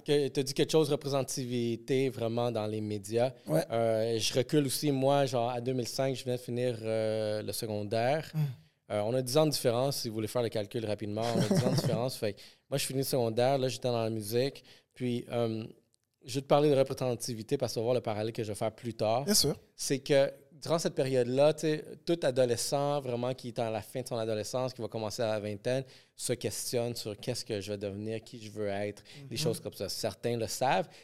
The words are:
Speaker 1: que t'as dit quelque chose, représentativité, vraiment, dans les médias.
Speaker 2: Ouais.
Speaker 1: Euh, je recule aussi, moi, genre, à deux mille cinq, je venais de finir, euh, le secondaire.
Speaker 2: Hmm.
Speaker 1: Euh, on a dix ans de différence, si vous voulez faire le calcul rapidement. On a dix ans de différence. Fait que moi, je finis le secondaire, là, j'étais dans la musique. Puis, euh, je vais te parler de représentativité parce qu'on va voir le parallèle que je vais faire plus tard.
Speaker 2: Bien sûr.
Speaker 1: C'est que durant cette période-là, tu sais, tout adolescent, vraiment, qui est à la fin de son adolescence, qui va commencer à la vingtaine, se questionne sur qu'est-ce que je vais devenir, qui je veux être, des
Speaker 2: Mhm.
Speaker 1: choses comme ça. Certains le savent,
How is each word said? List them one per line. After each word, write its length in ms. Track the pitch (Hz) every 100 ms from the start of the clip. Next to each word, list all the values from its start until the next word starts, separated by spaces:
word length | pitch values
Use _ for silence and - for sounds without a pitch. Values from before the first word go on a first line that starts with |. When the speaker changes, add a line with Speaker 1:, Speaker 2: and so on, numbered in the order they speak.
| -
Speaker 1:
que 220 | 147 135
t'as 160 | 139
dit 100 | 131
quelque 160 | 151 139
chose, 180 | 160 147
représentativité, 1160 | 143 139 139 123 - 123 123 117 117 117 131 135
vraiment, 440 | 113 113 117 120
dans 140 | 113 107
les 120 | 110
médias. 520 | 107 104 98 113 131 - -
Speaker 2:
Ouais. 160 | 156 -
Speaker 1:
Euh, 440 | 113 113 110 113 113
je 160 | 107
recule 340 | 131 123 151 135
aussi, 260 | - 147
moi, 340 | 135 135 143 135
genre, 240 | 123 117
à 100 | 123
deux 120 | 120
mille 160 | 131 113
cinq, 260 | - 135
je 80 | 127
venais 140 | 127 123
de 40 |
finir, 360 | - 120 123 113
euh, 600 | 110 110 110 110 107 107
le 100 | 104
secondaire. 760 | - 110 104 104 113 120 156 -
Speaker 2:
Hmm. 60 | 156 143 117 - _ -
Speaker 1:
Euh, 80 | 104
on 120 | 104
a 80 | 131
dix 140 | 127 143
ans 100 | 156
de 40 |
différence, 460 | - 127 117 139 -
si 120 | 120
vous 60 |
voulez 140 | 110 107
faire 140 | 123
le 80 | 113
calcul 360 | 113 101 123 107
rapidement. 360 | 104 107 104 117
On 60 | 117
a 80 | -
dix 160 | 190
ans 60 | -
de 60 | 135
différence. 340 | - 113 131 -
Fait 180 | 107
que 40 | 101 - - -
moi, 80 | 139
je 80 | -
finis 140 | 135
le 40 | 131
secondaire, 520 | 139 117 113 123 139
là, 80 | 127
j'étais 220 | 113 127
dans 160 | 117
la 60 | 113
musique. 520 | 113 104 120 139 135 - - _
Puis, 300 | - 123 120 -
euh, 320 | 120 117 110 110 - _ _ _ _
je 100 | 139 135
vais 60 |
te 40 | 139
parler 240 | 147 151
de 60 | 135
représentativité 800 | 135 131 127 117 - 113 110 143
parce 160 | 117
qu'on 60 | 120
va 40 | 113
voir 80 |
le 60 | 127
parallèle 300 | 117 104 113
que 120 | 117
je 80 | 107
vais 20 |
faire 160 | 98 113
plus 220 | - 120
tard. 300 | 107 110 117
Speaker 2:
Bien 100 | 147
sûr. 220 | 208 143 107 -
Speaker 1:
C'est 240 | - - 139
que 340 | 135 139 139 - -
durant 260 | 143 - 165
cette 160 | 165
période-là, 600 | 143 135 131 120 131 147
tu 80 | 151
sais, 220 | 160 151 - - -
tout 140 | 170
adolescent, 760 | 151 123 127 117 - 143 143 147
vraiment, 340 | 131 120 123
qui 140 | 127 123
est 100 | 110
à 100 | 113
la 140 | 110
fin 200 | - 131
de 40 | 117
son 100 | 120
adolescence, 560 | 110 107 101 127 127
qui 80 | -
va 60 | 107
commencer 340 | 113 107 -
à 60 | 113
la 140 | 107
vingtaine, 420 | 104 101 120 131 131 - _
se 200 | - -
questionne 600 | 120 110 - - 123 120
sur 240 | 117 110 101
qu'est-ce 260 | - 120
que 160 | - 104
je 120 | 98
vais 60 | 104
devenir, 440 | 104 98 107 110
qui 180 | - 120
je 80 | 107
veux 160 | 107 101
être, 340 | 98 104 104 - 147 139
des 60 |
Speaker 2:
Mhm. 60 | 113
Speaker 1:
choses 160 | 156 -
comme 140 | 104
ça. 160 | - 104
Certains 480 | - 110 - 120 120
le 100 | 107
savent, 400 | - 127 185 165 -